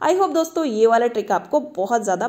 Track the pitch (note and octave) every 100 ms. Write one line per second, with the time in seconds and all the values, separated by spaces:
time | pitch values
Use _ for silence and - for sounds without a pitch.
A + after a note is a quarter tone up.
0 | D4+ F#4 F#4+ D#4+ E4 E4+ D4+ G#3+ A3+ A#3
1 | A#3+ A3+ G3 F3+ - - - - G3 A#3
2 | G3+ F3+